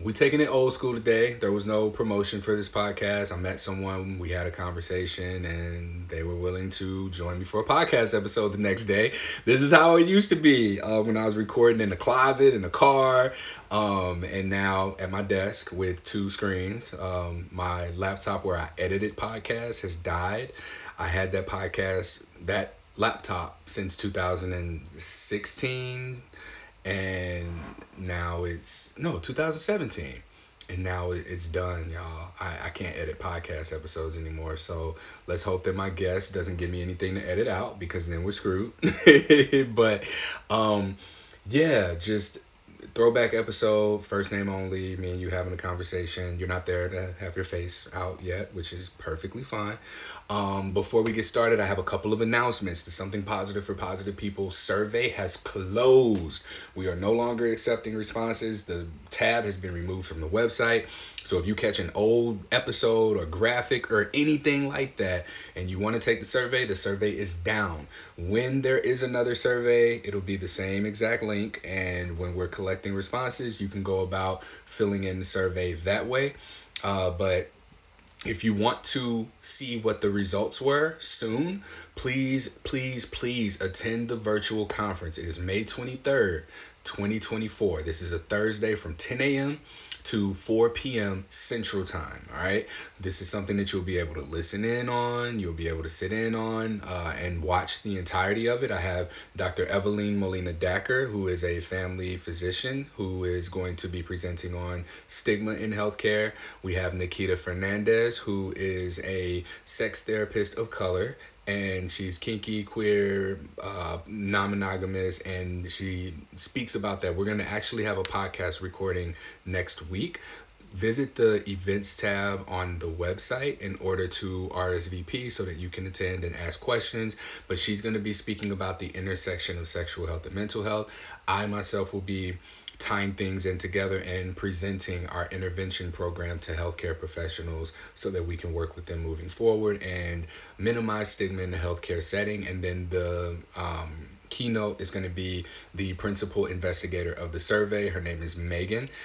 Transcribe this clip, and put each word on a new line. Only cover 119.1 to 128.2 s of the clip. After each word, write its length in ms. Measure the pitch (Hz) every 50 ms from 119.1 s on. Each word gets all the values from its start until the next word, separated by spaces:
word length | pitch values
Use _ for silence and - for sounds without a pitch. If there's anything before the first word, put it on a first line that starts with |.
| 85 - - - - - -
next 440 | 92 90 92 85 85 - - 80 80
week. 300 | 87 95 135 175 170 - - - - - - - - - - - -
Visit 420 | 95 95 113 113 135 139 - -
the 340 | - 117 110 107 101 - 104
events 460 | 101 92 90 98 98 104 101 - -
tab 540 | - - 104 101 98 101 101 98 95 95 -
on 300 | 95 92 90 90 87 85
the 80 | 87 85
website 720 | 80 85 87 87 92 95 - - 123 127 135 143 - -
in 180 | 95 98 95 -
order 320 | - 95 95 92 92 90
to 420 | - - 98 95 92 92 92 90 -
R 200 | 90 90 90 90
S 140 | 87 85 87
V 160 | 92 90 87
P 260 | - - 123 127 123
so 160 | - - 104
that 100 | 92 85
you 140 | 76 90 90
can 180 | - - 92 95
attend 380 | 87 - 98 90 92 90 87
and 100 | 85 82
ask 240 | 80 85 85 - -
questions. 560 | - - 120 117 107 - - 117 113 110 104 - - - - - - -
But 100 | 95 87
she's 220 | - - 104 101
gonna 200 | 107 113 110 107
be 120 | 101 107
speaking 400 | 104 -